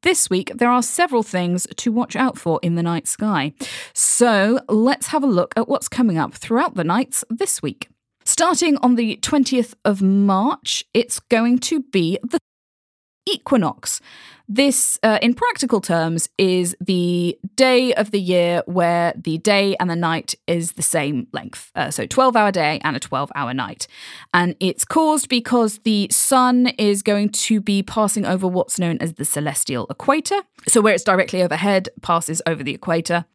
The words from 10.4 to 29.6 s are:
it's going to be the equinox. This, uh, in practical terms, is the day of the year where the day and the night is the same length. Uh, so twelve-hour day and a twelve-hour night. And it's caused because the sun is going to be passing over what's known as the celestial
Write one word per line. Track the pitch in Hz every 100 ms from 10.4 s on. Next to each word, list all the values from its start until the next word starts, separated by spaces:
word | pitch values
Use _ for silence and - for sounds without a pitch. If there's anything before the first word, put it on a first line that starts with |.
| 233 370 - - -
it's | 214 233 -
going | _ 226 233 247
to | - 320
be | 262 196 165 190
the | - 339 _ _ _ _ _ _ _ _ -
equinox. | - - 262 160 - - - - - - - -
This, | 214 277 254 - -
uh, | 226 214
in | 233
practical | 240 480 - 262 214
terms, | - 170 165 165 - -
is | 190 185 175 -
the | 185 180 175 175 175 - 202 -
day | 262 254 254
of | - 208
the | 208
year | 180 180 175 175 -
where | 180 170 170 170 -
the | - 160
day | 214 202 196 196
and | 180
the | 170
night | 170 160 - - -
is | 170 165
the | -
same | 156 160 143 143 120
length. | 131 - - -
Uh, | - 147
so | - -
twelve-hour | - 262 240 208
day | 190 151 151
and | 156
a | 139
twelve-hour | - 131 143 - 127
night. | 127 101 - - - - - -
And | 175 180 -
it's | 185 -
caused | - 320 311 311 -
because | 247 233 247 226 -
the | 226 208 202
sun | - - 262 254 247 247 -
is | 214 202
going | 202 208 208
to | 208 - 220
be | 208 196
passing | 196 - 208 214
over | 202 185 185
what's | 185 - -
known | 175 165
as | 165
the | 165
celestial | 147 147 151 143